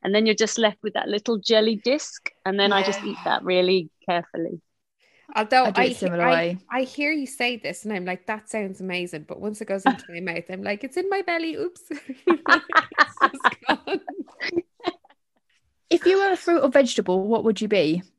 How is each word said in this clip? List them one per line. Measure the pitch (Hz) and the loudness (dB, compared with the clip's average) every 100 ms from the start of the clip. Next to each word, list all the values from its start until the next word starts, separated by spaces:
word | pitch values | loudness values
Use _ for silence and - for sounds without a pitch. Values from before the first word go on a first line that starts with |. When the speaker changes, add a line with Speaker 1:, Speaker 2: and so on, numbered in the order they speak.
Speaker 1:
And | - | 2
then | 208 220 | 2 2
you're | 214 | 2
just | 220 - | 0 2
left | 220 202 | 0 0
with | 214 - | -6 -6
that | - | -4
little | 208 208 226 | -6 -2 -4
jelly | - 220 220 214 | 2 2 4 0
disc. | 240 285 - - - _ - | 0 -2 -4 -12 -14 _ -6
And | 196 | 0
then | 202 | 2
I | 202 | 2
just | 190 202 | 0 -2
eat | 208 190 | -6 -6
Speaker 2:
Yeah. | - | -2
Speaker 1:
that | - | -2
really | - 180 180 190 160 _ - | 0 2 4 2 -2 _ -4
carefully. | 175 170 165 165 170 _ _ _ _ _ _ _ 247 | -4 -4 -8 -8 -8 _ _ _ _ _ _ _ -6
Speaker 2:
Although | 214 254 247 | 2 2 2
Speaker 3:
I | |
do | 202 | 2
Speaker 2:
I | 254 | 0
Speaker 3:
it | |
Speaker 2:
he-, | |
Speaker 3:
similar | 247 185 175 170 | 0 -4 0 2
Speaker 2:
I, | |
Speaker 3:
way. | 170 170 180 _ | 2 0 -4 _
Speaker 2:
I | 240 | -4
hear | 254 - 294 | -4 -4 -2
you | 311 269 | -2 -6
say | - 240 240 | -4 -4 -4
this | - 175 208 | -8 -10 -8
and | |
I'm | 208 180 | -6 -6
like, | 180 - | -8 -8
"That | 214 - | -10 -6
sounds | 226 196 190 | -8 -6 -8
amazing." | 185 180 175 160 151 | -6 -6 -6 -10 -12
But | - | -10
once | 208 214 | -8 -10
it | 214 | -6
goes | 196 196 | 0 0
into | - - | 0 -6
my | 170 | -10
mouth, | 180 170 170 | -6 -8 -8
I'm | 185 | -10
like, | 202 208 | -6 -6
"It's | 262 349 | -6 -4
in | 370 | -2
my | 392 | -2
belly. | 359 339 330 311 | -2 -4 -4 -6
Oops." | 349 349 - | -8 -10 -14
<laughs> | 294 - 254 - | -14 -12 -6 2
It's | 339 - 269 - - - - 294 - | 2 6 4 4 0 2 2 0 4
just | 269 269 269 - - | 0 4 0 0 -2
gone. | - - 320 - 381 - - - 339 - _ 415 - _ _ _ _ _ _ _ _ _ | -2 0 -6 -6 -12 -14 -10 -4 -4 -6 _ -8 -8 _ _ _ _ _ _ _ _ _
Speaker 3:
If | 339 - | 2 4
you | 381 | 4
were | 392 | 4
a | 359 | 0
fruit | - 349 | 2 4
or | - | 6
vegetable, | 277 254 - 190 185 196 | 4 4 2 0 0 2
what | 226 | 2
would | 226 208 | 2 0
you | 208 | 2
be? | 202 156 170 - | 2 4 0 -4